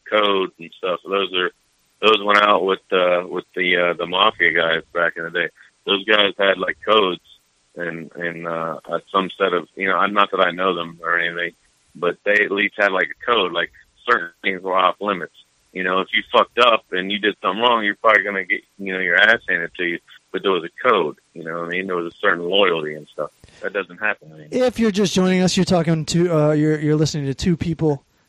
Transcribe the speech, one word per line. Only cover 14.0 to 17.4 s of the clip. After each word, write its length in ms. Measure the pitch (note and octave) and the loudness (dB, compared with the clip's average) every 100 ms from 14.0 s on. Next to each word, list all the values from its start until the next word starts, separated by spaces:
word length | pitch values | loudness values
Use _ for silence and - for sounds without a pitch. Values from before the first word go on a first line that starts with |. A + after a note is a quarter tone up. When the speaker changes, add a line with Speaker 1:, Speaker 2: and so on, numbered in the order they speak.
Speaker 1:
certain 260 | - A#2 E2+ - | 0 0 -2 -6
things 200 | G2+ F#2 | -6 -4
were 140 | F#2+ F#2 | -2 2
off 200 | F#2 - | 2 0
limits. 320 | G#2 F2+ D#2 _ _ _ _ | -4 -4 -6 _ _ _ _
You 100 | F#2 | -6
know, 180 | F#2 F#2 | -2 -2
if 80 | F#2 | 0
you 100 | A2 - | -4 2
fucked 280 | A#2 G2+ A#2+ | 2 2 2
up 240 | B2 A2 - | 2 2 -2
and 180 | F#2 F#2+ | -6 -4
you 80 | G#2 | -2
did 160 | G#2 F#2 | -2 -2